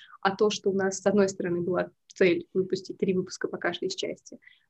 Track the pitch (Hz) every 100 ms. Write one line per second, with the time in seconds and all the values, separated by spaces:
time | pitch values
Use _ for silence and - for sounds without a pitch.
0 | - - 196 196 214 - 202 190 190 190
1 | 202 202 190 190 180 175 175 175 175 _
2 | _ - 185 170 - 190 190 185 - -
3 | 190 185 185 - - 175 175 175 190 -
4 | - - - - _ _